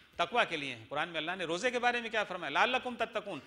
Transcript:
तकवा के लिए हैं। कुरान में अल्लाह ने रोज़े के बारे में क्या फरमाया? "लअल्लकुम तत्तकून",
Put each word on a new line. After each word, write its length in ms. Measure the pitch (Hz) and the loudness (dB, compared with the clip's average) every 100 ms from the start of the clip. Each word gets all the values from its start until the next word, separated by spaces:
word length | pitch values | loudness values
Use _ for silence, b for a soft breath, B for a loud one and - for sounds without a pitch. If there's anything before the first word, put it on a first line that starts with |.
| B - | B -2
तकवा 260 | 175 233 | 0 4
के 120 | 185 160 | 2 2
लिए 160 | 139 | -4
हैं। 160 | 120 107 | -6 -6
कुरान 200 | 139 170 | -4 -2
में 80 | 165 | -2
अल्लाह 200 | 156 185 | -4 -2
ने 80 | 165 | -2
रोज़े 240 | 170 247 | 0 0
के 80 | 240 | 2
बारे 200 | 240 240 | 2 0
में 100 | 226 | -2
क्या 140 | 220 | -2
फरमाया? 260 | 202 180 156 | -2 -2 0
"लअल्लकुम 440 | 151 220 254 247 233 | 4 4 4 -2 -4
तत्तकून", 460 | 233 214 196 156 | -2 -2 -6 -8